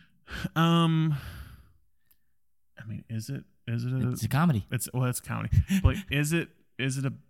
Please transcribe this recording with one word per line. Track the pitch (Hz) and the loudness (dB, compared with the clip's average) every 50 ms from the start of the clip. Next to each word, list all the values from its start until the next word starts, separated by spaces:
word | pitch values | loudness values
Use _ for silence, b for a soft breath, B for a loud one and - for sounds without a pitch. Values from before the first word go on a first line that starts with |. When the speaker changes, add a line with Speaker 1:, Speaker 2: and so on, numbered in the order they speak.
| b b b _ B B B B B 180 - | b b b _ B B B B B -4 0
Speaker 1:
Um, | 156 165 165 170 170 170 165 160 160 160 160 151 139 B B B B B B B B B B B B _ _ _ _ _ _ _ _ _ _ _ _ _ _ _ _ _ _ _ - - | 2 4 4 4 4 4 2 2 2 2 0 0 -2 B B B B B B B B B B B B _ _ _ _ _ _ _ _ _ _ _ _ _ _ _ _ _ _ _ -18 -14
I | |
mean, | 107 110 - - - | -12 -12 -12 -10 -8
is | 113 113 110 - | -8 -8 -6 -6
it, | 139 135 - - _ _ _ - | -8 -10 -10 -14 _ _ _ -6
is | 117 117 117 | -4 -4 -2
it | 123 127 | -2 0
a | 131 127 123 | 0 0 0
Speaker 2:
It's | 123 123 - | 0 -2 -2
a | 107 | 0
comedy. | - 135 170 180 139 104 95 - - | 2 4 4 4 4 2 0 -2 -4
Speaker 1:
It's, | 120 - - - | -4 -4 -4 -2
well, | 123 127 | -2 0
it's | 123 120 - | 0 -2 -4
a | - | -6
comedy. | - 117 113 110 113 - - - - | -6 -6 -6 -2 4 4 4 4 6
Speaker 2:
<laughs> | 190 196 165 | 2 4 4
Speaker 1:
Like, | 131 127 - - - | 4 4 2 -2 -2
is | 131 143 147 147 160 | 0 0 2 2 2
it, | 170 156 - - _ _ _ _ - | 0 0 -2 -8 _ _ _ _ -4
is | 123 135 131 135 | -4 -2 -2 -2
it | 135 | -4
a | 135 113 - - _ | -4 -6 -8 -12 _